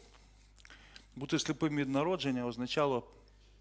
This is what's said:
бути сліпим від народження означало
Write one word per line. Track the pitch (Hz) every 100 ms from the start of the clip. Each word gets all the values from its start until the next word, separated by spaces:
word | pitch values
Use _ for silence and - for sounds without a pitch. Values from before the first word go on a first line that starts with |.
| - - - - - - - - - - - -
бути | 135 151
сліпим | - 147 160 147
від | 135
народження | 135 165 180 139 127 120
означало | 113 123 160 143 123 - - - - - -